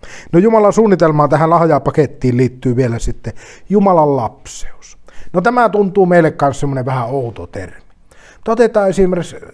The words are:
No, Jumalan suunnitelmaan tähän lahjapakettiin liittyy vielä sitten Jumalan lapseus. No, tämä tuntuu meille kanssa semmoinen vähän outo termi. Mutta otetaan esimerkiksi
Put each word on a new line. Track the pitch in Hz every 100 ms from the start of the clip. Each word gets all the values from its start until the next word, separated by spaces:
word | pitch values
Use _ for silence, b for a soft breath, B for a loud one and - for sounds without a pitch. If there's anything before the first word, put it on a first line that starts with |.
| B B B
No, | 165
Jumalan | 220 220 208
suunnitelmaan | 214 220 180 165 151 147
tähän | 147 160
lahjapakettiin | 170 165 143 139 - 135 - 127 123
liittyy | 123 - 131 120
vielä | 123 117
sitten | - - 110 - B B B
Jumalan | 202 196 175 147 139
lapseus. | 107 - - - - - - - - b b
No, | 175
tämä | 180 247 226
tuntuu | 208 196 196 180
meille | 175 160
kanssa | - 143 -
semmoinen | 143 135 123
vähän | 131 117
outo | 139 117 101 87
termi. | 104 90 - - _ _ b b b
Mutta | -
otetaan | 226 233 220 196
esimerkiksi | 190 185 180 165 - -